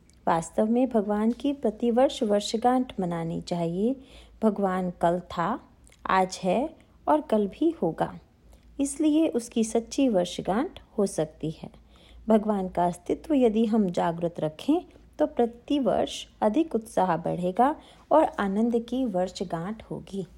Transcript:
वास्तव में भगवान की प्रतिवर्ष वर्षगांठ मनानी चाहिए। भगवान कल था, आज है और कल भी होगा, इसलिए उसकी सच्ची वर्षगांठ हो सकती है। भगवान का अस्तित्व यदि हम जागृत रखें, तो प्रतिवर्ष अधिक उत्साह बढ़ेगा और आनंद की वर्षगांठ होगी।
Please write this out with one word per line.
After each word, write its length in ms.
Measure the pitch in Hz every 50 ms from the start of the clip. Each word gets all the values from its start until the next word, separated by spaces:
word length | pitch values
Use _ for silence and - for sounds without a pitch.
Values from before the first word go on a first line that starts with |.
| _ _ _ _ -
वास्तव 380 | 190 175 165 165 - - - 220
में 240 | 220 233 247 262 254
भगवान 420 | 240 220 190 208 208 208 214 226
की 220 | 240 - - 285 285
प्रतिवर्ष 680 | 285 - 220 214 - 240 240 226 247 262 - - - 233
वर्षगांठ 680 | 208 202 208 208 - - 220 226 247 254 254 254 - - -
मनानी 420 | 185 170 170 165 165 165 170 170
चाहिए। 540 | 170 - 175 175 170 165 170 185 214 240 277 269 - - - - - - - - 220
भगवान 480 | 220 202 208 202 190 185 185 185 180 175 -
कल 180 | 185 170 175 180
था, 400 | 175 - - 175 165 190 247 339 - - _ _ - - - - - -
आज 300 | 185 190 185 185 - - 190
है 320 | 185 185 226 285 330 - - - _ - _ -
और 140 | - 302 302
कल 260 | - - 220 214 208
भी 220 | 196 - - 294 339 320 -
होगा, 380 | 202 165 156 - 170 165 180 170 - _ _ _ _ - - - - - - -
इसलिए 480 | 277 277 - - 311 311 294 311 320
उसकी 360 | - - 240 233 - - 233 220
सच्ची 460 | 220 - 233 226 - - - 277 254
वर्षगांठ 680 | 214 180 180 - - - - - 185 226 311 392 - - - _ -
हो 80 | - 202
सकती 460 | 196 - - 156 156 - - - 156
है। 180 | 160 - - - - - - - - - - - - - - 214
भगवान 400 | 220 214 196 214 208 196 185 185
का 160 | - 175 175
अस्तित्व 480 | 175 175 - - - 294 285 - - 302
यदि 320 | 269 254 233 208 226 233
हम 240 | 208 226 226 202 180
जागृत 500 | 170 190 180 175 165 170 170 165 165 -
रखें, 400 | 160 151 - - - - 311 - - - - - - - - -
तो 80 | 302
प्रतिवर्ष 1000 | 294 - - 233 233 - - - - 285 294 254 202 - - - - - - - - _ -
अधिक 340 | 220 214 208 311 330 330 -
उत्साह 420 | 220 220 - - - 185 185 165
बढ़ेगा 580 | 165 170 165 160 175 175 180 185 - 247 285 - - - - - - - -
और 120 | - 311 311
आनंद 640 | - - - 202 196 190 208 233 240 233 233 233 -
की 160 | 240 262 262
वर्षगांठ 800 | 226 180 180 185 190 - - 202 175 170 165 165 196 220 220 -
होगी। 440 | - 165 143 156 - 190 196 180 - -